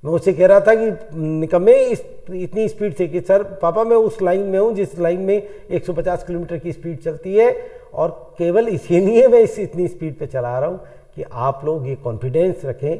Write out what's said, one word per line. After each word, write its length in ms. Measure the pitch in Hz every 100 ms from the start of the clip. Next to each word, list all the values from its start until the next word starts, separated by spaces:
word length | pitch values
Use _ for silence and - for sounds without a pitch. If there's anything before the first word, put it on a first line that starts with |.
मैं 80 | 143
उसे 200 | 160 175
कह 140 | 170 185
रहा 140 | 196
था 140 | 202
कि 420 | 220 226 180 - 156
निकम्मे, 560 | 156 156 160 175 190
इस, 300 | 262 262 233 - - -
इतनी 380 | 180 180 196 220
स्पीड 280 | - 208 156
से, 120 | 175
कि 120 | 175
सर, 220 | 175 196
पापा, 420 | 202 - 170 170
मैं 120 | 226 233
उस 260 | 220 -
लाइन 180 | 185 190
में 180 | 202 190
हूँ 160 | 214
जिस 240 | 208 196 160
लाइन 220 | 170 180
में 280 | 190 202 202 - -
एक 160 | 175 -
सौ 60 |
पचास 320 | 147 185 175
किलोमीटर 340 | - 175 170 170
की 140 | 170
स्पीड 300 | 156 170 156
चलती 340 | - 151 185 202
है, 340 | 240 - - - -
और 400 | - 165 - - -
केवल 300 | 170 180 233
इसीलिए 600 | 175 - 175 196 233 254
मैं 100 | 233
इस, 200 | 220 -
इतनी 300 | 196 165 175
स्पीड 300 | - 160 135
पे 80 | 143
चला 320 | 135 120 123
रहा 100 | 151
हूँ 120 | 180 - - _
कि 100 | - 120
आप 320 | 120 131 139
लोग 240 | 147 160 131
ये 60 |
confidence 720 | 135 123 110 131 135 185 170
रखें 340 | 139 117 143 156